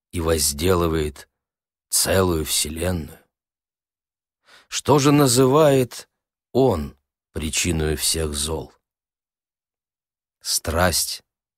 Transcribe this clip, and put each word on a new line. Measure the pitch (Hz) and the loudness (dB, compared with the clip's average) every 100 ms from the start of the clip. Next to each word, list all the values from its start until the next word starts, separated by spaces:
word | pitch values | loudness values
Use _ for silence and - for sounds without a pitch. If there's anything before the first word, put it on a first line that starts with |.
| _ | _
и | 90 | -4
возделывает | 80 80 76 71 87 90 85 80 76 - - _ _ _ _ _ - | 0 0 0 -2 0 2 0 -2 -4 -8 -20 _ _ _ _ _ -6
целую | - - 92 92 82 | -4 0 2 2 0
вселенную. | 76 - 73 80 87 90 73 - _ _ _ _ _ _ _ _ _ _ _ _ _ - - | -2 -4 -4 -4 -4 -4 -8 -16 _ _ _ _ _ _ _ _ _ _ _ _ _ -20 -12
Что | - - 143 | -8 2 4
же | 139 | 6
называет | 147 143 120 131 143 156 139 123 - - _ _ _ _ | 4 4 4 4 4 4 4 0 -6 -20 _ _ _ _
он | 120 131 90 71 - _ _ _ | 0 2 2 -4 -12 _ _ _
причиною | - 78 - 85 80 78 76 | -10 -6 -4 -2 -2 -2 -2
всех | - 82 78 | -2 -2 -4
зол? | 73 76 80 - _ _ _ _ _ _ _ _ _ _ _ _ _ _ _ _ _ | -4 -6 -6 -10 _ _ _ _ _ _ _ _ _ _ _ _ _ _ _ _ _
Страсть | - - - 80 90 82 - - _ _ _ | -6 -6 -2 0 0 0 -4 -8 _ _ _